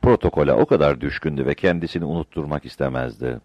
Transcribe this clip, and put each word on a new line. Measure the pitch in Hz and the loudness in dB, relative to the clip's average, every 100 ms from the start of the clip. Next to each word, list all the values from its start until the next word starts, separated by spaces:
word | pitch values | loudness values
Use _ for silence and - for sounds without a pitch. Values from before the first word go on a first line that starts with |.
Protokole | - 117 90 - 73 | 4 4 2 2 2
o | 67 147 | 4 4
kadar | 110 73 69 | 4 4 2
düşkündü | 69 - 80 71 67 | -4 -4 -6 -4 -4
ve | 73 | 0
kendisini | 95 87 85 87 82 | 0 0 -2 -6 -4
unutturmak | 85 78 - 73 76 - | -6 -6 -8 -6 -6 -8
istemezdi. | - 69 64 62 53 62 60 | -6 -4 -4 -6 -6 -8 -8